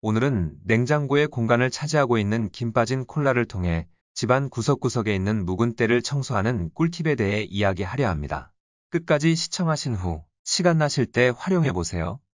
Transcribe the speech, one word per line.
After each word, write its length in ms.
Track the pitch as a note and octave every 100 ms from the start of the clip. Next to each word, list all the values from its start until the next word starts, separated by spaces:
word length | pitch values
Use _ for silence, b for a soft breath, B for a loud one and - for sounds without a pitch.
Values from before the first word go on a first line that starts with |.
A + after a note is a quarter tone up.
오늘은 580 | G#2+ A2 C3+ A#2+ E2 D2
냉장고의 640 | - A2+ B2 D3+ C#3+ C#3+ D3
공간을 460 | B2+ A2+ A#2+ B2+
차지하고 460 | - D3 D#3 C3+ A#2
있는 300 | G2+ A2+ G#2+
김 220 | - A#2
빠진 320 | A2+ A2+ C3
콜라를 420 | B2+ - C#3+ A#2+ A#2
통해 420 | G2 F2+ E2 E2 _ _
집안 340 | - A2+ B2+ C#3
구석구석에 640 | - A2+ C#3 C3 B2 G#2+
있는 320 | G2 G2 G#2+
묵은 300 | F2+ F#2 A#2
때를 260 | A2+ A2+ A#2+
청소하는 720 | A#2 C#3 C3 A2+ G2+ B2 E2
꿀팁에 440 | - E3 E3+ D#3+ C3+
대해 260 | G2 G#2
이야기하려 640 | G#2+ F#2+ G2+ F2+ F#2 B2 B2+
합니다. 440 | D#2+ C#2+ D2 C2 _ _ _ _
끝까지 440 | E3+ E3 D3+ D#3
시청하신 600 | E3 - - E3+ D#3 C#3 A2
후 260 | F2+ D#2+ - _
시간 340 | - - F3 E3
나실 260 | D3 - B2
때 260 | - B2 A#2+
활용해보세요. 840 | - F#3 D3+ F2+ E2+ F#2 E2 C3 _